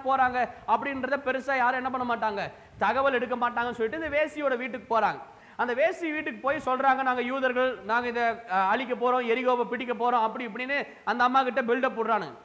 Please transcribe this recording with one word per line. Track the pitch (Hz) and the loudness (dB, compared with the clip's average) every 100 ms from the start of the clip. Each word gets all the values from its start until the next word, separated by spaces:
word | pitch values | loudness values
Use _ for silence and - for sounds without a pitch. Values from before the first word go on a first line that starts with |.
| 262 | 2
போறாங்க | 262 254 247 240 - - | 2 2 2 -2 -4 0
அப்படின்றத | 226 269 269 254 277 269 | 0 0 -4 -2 -2 -2
பெருசா | 262 269 269 | -2 0 2
யாரும் | 247 262 262 | 2 2 -2
என்ன | |
பண்ண | 254 247 226 | -2 -2 -2
மாட்டாங்க, | 220 202 156 - - - | -2 -2 -6 -10 -20 -2
தகவல் | 202 233 269 | 0 2 2
எடுக்க | 247 240 247 | 2 0 0
மாட்டாங்கன்னு | 240 233 240 | 0 0 -4
சொல்லிட்டு | 233 220 320 320 | -2 -2 -2 -2
இந்த | |
வேசியோட | 285 311 302 285 247 | 0 0 0 -2 0
வீட்டுக்கு | 254 240 - 226 | -2 -8 0 2
போறாங்க. | 202 147 - - - - | 2 0 -10 -20 -16 -4
அந்த | 240 240 | -2 2
வேசி | 320 359 339 | 0 0 -4
வீட்டுக்கு | 302 311 214 | -4 -4 -4
போய் | 254 302 254 | -2 -2 0
சொல்றாங்க, | 254 277 262 | 2 4 2
"நாங்க | 262 254 | 2 0
யூதர்கள், | 240 269 262 247 254 208 | -2 0 0 2 0 -2
நாங்க | 196 233 247 | -2 -2 0
இதை, | 240 233 220 - | 0 0 -2 -2
ஆ, | 185 190 | 0 2
அழிக்க | 233 254 233 | 2 0 0
போறோம், | 240 254 240 | 2 2 2
எரிகோவை | 233 254 247 | 2 2 2
பிடிக்க | 220 240 247 | 0 -4 -4
போறோம்," | 220 240 247 | -2 2 2
அப்படி | 220 220 240 | 2 -2 -8
இப்படின்னு | 214 254 285 233 - | -6 -4 -4 -4 -6
அந்த | - 233 | -4 2
அம்மா | 247 262 | 4 4
கிட்ட | 254 240 | 2 0
பில்டப் | 240 247 254 214 | 2 2 0 0
போடுறானுங்க. | 226 220 160 117 | 0 0 -2 -10